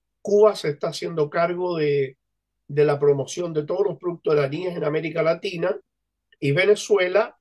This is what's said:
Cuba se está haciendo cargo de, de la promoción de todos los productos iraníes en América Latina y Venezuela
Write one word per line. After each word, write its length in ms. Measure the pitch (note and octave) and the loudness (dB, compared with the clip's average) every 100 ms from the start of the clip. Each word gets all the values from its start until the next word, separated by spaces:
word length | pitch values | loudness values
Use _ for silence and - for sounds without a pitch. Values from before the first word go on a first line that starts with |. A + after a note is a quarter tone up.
| _ _ | _ _
Cuba 340 | G3+ G#3 G#3+ G3+ | 0 6 6 4
se 140 | D#3 | -6
está 200 | C#3+ E3+ | -4 -6
haciendo 400 | - F3 D#3+ D3 | -6 -6 -2 -2
cargo 480 | F3 E3+ F3 F3+ E3 | 0 -2 0 -4 0
de, 400 | D3 C#3+ C3+ - _ _ _ _ - | 0 0 -2 -8 _ _ _ _ -6
de 180 | C#3+ D3 | 0 2
la 140 | C#3 | 4
promoción 540 | C#3+ C#3 C3+ F3+ F3 | 2 2 -2 -6 -4
de 100 | D3+ | -4
todos 220 | D3 F3+ G3 | -4 -2 -2
los 100 | D3+ | -2
productos 360 | F3 E3+ E3 | -8 -6 0
iraníes 420 | D3 C3+ D#3+ F3+ E3+ | 0 0 -2 -6 -4
en 80 | |
América 400 | D3+ D#3 D#3+ D#3+ | -4 -4 -4 -2
Latina 520 | D#3+ E3+ G3+ E3+ F3+ - _ _ _ _ _ - | 0 0 -4 -4 -4 -4 _ _ _ _ _ -6
y 120 | C#3 | -2
Venezuela 840 | D#3 G3 G#3 - G3+ F3+ G3+ A#3+ - | 2 2 2 2 2 2 2 0 -4